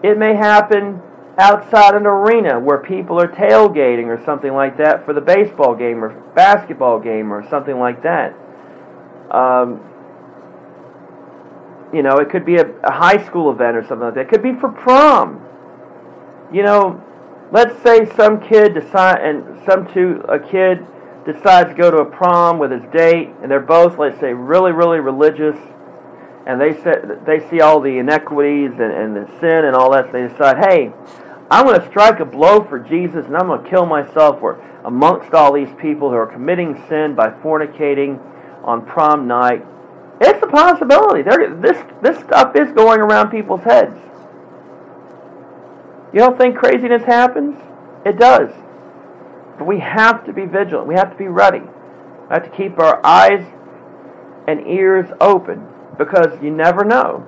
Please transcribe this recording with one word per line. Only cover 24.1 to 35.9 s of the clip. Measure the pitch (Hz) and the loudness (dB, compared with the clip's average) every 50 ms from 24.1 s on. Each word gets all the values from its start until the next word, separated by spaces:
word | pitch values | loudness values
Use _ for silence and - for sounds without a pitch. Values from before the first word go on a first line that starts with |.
| 127 - | -4 -6
say, | 147 131 120 | -6 -6 -6
really, | 123 123 131 160 185 185 185 | -8 -4 0 0 2 2 2
really | 165 165 170 170 170 160 | 0 0 0 0 0 -2
religious, | 139 135 131 135 151 156 151 135 156 151 147 - - - - - - - - - - - - - - - - - - | -2 -4 -2 2 0 0 2 0 -4 -4 -4 -6 -14 -20 -20 -20 -20 -20 -20 -20 -20 -20 -20 -20 -20 -20 -20 -18 -10
and | - 131 123 | -8 -4 -2
they | 143 156 156 151 | 0 -2 -2 -2
say, | - 175 156 - - - 104 - - | -2 -2 -2 -2 -4 -10 -14 -10 -4
they | - 156 156 151 - | -2 -2 -2 -2 -6
see | 170 165 | 0 2
all | 156 156 156 151 | 4 4 4 2
the | 135 139 131 | 2 -2 -4
inequities | 127 123 135 151 151 151 - 151 143 143 147 147 143 143 131 | -4 -2 -2 -2 -2 -4 -6 -4 -2 -2 0 0 -2 -4 -6
and, | 120 123 117 110 73 | -4 -6 -6 -4 -4
and | 76 107 110 107 | -6 -8 -8 -8
the | 101 104 - - - | -10 -12 -14 -12 -4
sin | 165 165 165 160 156 | -2 0 2 2 2
and | 139 127 | 2 2
all | 127 131 131 | 2 4 4
that, | 139 139 127 | 4 2 0
so | - - | -2 -6
they | 127 123 | -8 -8
decide, | 117 120 - 147 139 127 | -8 -4 0 2 2 2
"Hey, | 135 214 190 190 165 131 107 - - - - - - - - - - - - | 2 2 2 2 2 0 -2 -10 -18 -20 -20 -20 -20 -20 -20 -20 -20 -4 0
I'm | 151 208 262 | 2 2 4
gonna | 269 220 175 - - | 4 2 0 -2 -2
strike | - 202 208 226 220 170 | 0 4 4 4 4 2
a | 156 | -6
blow | 135 123 135 156 180 208 214 208 | -10 -4 2 4 4 4 4 2
for | - 143 123 | -2 -12 -12
Jesus, | 117 123 156 170 180 170 175 165 135 | -8 -6 -4 -4 -4 -4 -8 -10 -10
and | - 139 | -6 -4
I'm | 170 185 | -4 -4
gonna | 180 147 123 - - | -4 -6 -8 -8 -2
kill | - 185 175 | -2 -2 0
myself. | 170 156 147 135 - - 160 156 147 139 - | 0 -2 -4 -4 -4 0 2 2 2 2 0
We're | - 98 - - - - - - - | -6 -8 -8 -8 -16 -20 -20 -16 -12
amongst | - 120 127 143 165 180 - - - - | -8 -4 0 2 2 0 0 -6 -2 2
all | 165 151 139 | 2 4 4
these | 139 147 139 135 - - | 2 0 -6 -6 -12 -10
people | - 156 | -8 -8